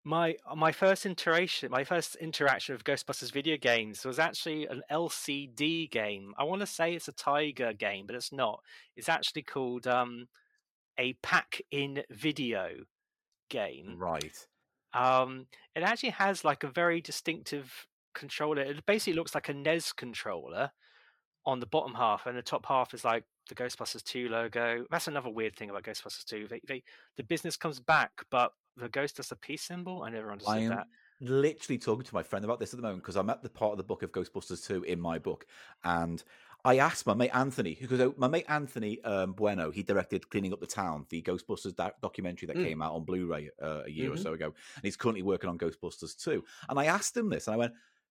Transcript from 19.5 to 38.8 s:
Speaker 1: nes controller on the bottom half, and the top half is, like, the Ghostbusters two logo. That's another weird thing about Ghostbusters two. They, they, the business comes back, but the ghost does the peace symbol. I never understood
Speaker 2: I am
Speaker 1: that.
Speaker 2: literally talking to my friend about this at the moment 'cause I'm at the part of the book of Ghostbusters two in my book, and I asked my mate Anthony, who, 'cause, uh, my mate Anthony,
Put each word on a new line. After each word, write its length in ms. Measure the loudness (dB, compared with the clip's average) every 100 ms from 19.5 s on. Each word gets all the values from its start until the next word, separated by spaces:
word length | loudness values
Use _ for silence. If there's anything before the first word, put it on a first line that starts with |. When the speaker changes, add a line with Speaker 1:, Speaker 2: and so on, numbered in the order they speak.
Speaker 1:
nes 380 | 0 2 2 0
controller 800 | -6 -8 -8 -6 -6 -6 -2 -2 _ _ _ _ _ _ _ -2
on 140 | 0
the 60 | 2
bottom 280 | 0 0
half, 320 | 2 4 4 0
and 100 | -6
the 60 |
top 240 | -4 -4 2
half 260 | 2 2
is, 100 | 0
like, 200 | 0 0 -2 _ -16
the 60 |
Ghostbusters 480 | -6 -6 -4 -8 -8
two 240 | -6 -4 0
logo. 580 | 0 0 0 2 0 0
That's 180 | -2 -2
another 220 | -4 -4
weird 260 | -2 -4 -4
thing 140 | -8
about 140 | -8
Ghostbusters 400 | -6 -10 -10 -12 -8
two. 200 | -8 -8
They, 120 | -10 -8
they, 180 | -10 -10 -20 _ -14
the 80 |
business 320 | -4 -2 -2 -4
comes 240 | -4 -2
back, 440 | 4 4 4 -4 0
but 220 | 2 2 _ _ -10
the 120 | -4
ghost 260 | -2 -2 -4
does 120 | -12
the 80 | -12
peace 260 | -10 -8
symbol. 400 | -8 -8 -8 -8
I 80 | -8
never 200 | -8 -8
understood 220 | -4 0
Speaker 2:
I 60 | 2
am 100 | 2 -2
Speaker 1:
that. 100 | -6 _ _ -12
Speaker 2:
literally 580 | 2 4 4 2 -4 -2
talking 260 | 0 0
to 100 | 0
my 80 | -4
friend 220 | -2 -2
about 140 | 0 -2
this 120 | -2
at 40 | -4
the 40 |
moment 220 | -6 -6
'cause 120 | -2 0
I'm 140 | 2
at 120 | 0
the 80 | -4
part 220 | 0 0
of 60 | 0
the 60 |
book 180 | -4 -4
of 100 | -2
Ghostbusters 540 | -4 -4 -6 -6 -8 -2
two 160 | -2
in 160 | 0 -2
my 180 | 0 -2
book, 280 | -2 -6 -10 -20 -20 -6
and 380 | 0 2 2 -4 -8 -20 -20 0
I 140 | 6 8
asked 280 | 6 4 2
my 80 |
mate 160 | 4 4
Anthony, 400 | 4 2 0 -4
who, 140 | -4 0
'cause, 120 | 4
uh, 100 | 4 4
my 120 | 2
mate 160 | 2 2
Anthony, 540 | -2 0 -4